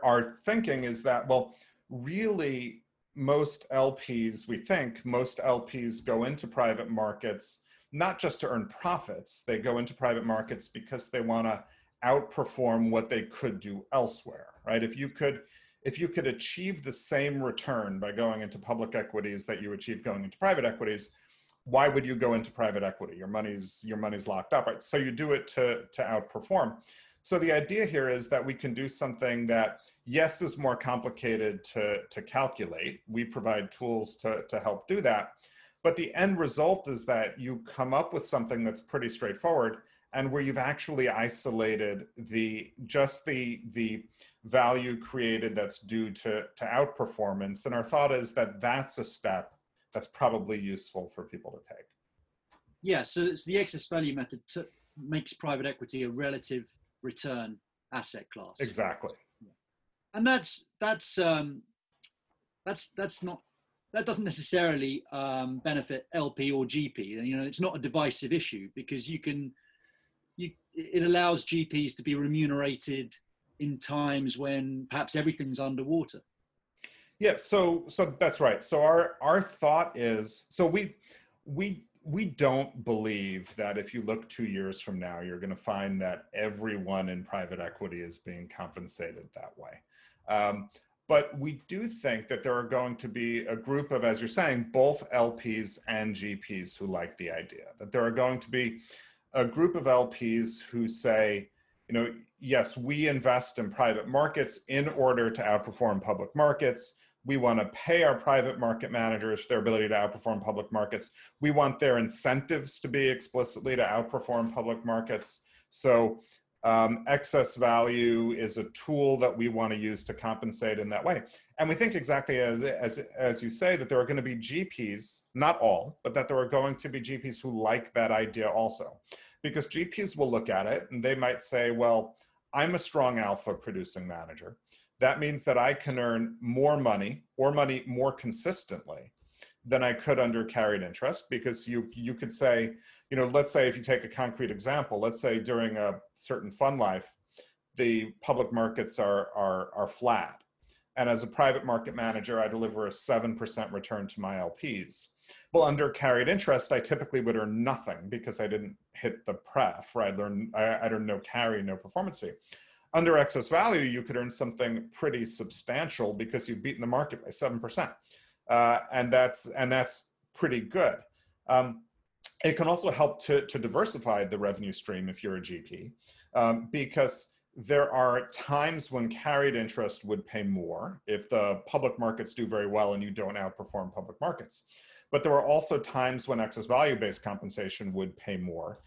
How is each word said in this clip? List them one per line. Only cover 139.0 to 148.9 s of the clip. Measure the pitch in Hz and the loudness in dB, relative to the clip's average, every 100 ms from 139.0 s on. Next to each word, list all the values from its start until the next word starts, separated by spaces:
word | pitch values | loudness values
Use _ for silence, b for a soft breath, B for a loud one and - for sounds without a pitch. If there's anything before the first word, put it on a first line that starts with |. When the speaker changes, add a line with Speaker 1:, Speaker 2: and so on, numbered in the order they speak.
| - _ _ B B B | -16 _ _ B B B
Speaker 1:
than | 117 127 | 0 2
I | 123 | 2
could | 120 - 131 | 0 2 2
under | 120 113 | 4 2
carried | 110 120 107 104 | -2 2 2 2
interest," | 90 87 131 170 - | -2 -4 -4 -4 -4
because | - 127 113 - | -4 -4 -4 -4
you, | 120 117 | -4 -4
you | 120 120 | -6 -8
could | 127 123 | -6 -6
say, | - 135 117 113 - B B B | 0 4 4 2 -4 B B B
you | 135 | 0
know, | 127 | 4
let's | 139 143 | 4 4
say | 147 127 | 4 4
if | 123 | 2
you | |
take | 120 127 | 0 0
a | 110 | 0
concrete | - 123 113 123 | -4 -4 -2 -4
example, | 101 107 143 139 104 | -4 -2 -2 -2 0
let's | 113 117 | 0 0
say | 135 113 | 0 0
during | 113 117 113 110 | 2 0 0 0
a | 104 98 - - | 0 -2 -8 -14
certain | - 127 104 | -6 -6 -6
fund | 98 135 139 | 2 2 4
life, | 104 92 - _ _ B B B _ - | 2 2 -4 _ _ B B B _ 0
the | 120 113 110 - | 2 2 0 -4
public | - 127 123 | 0 2 2
markets | 117 113 113 110 | 2 0 0 -4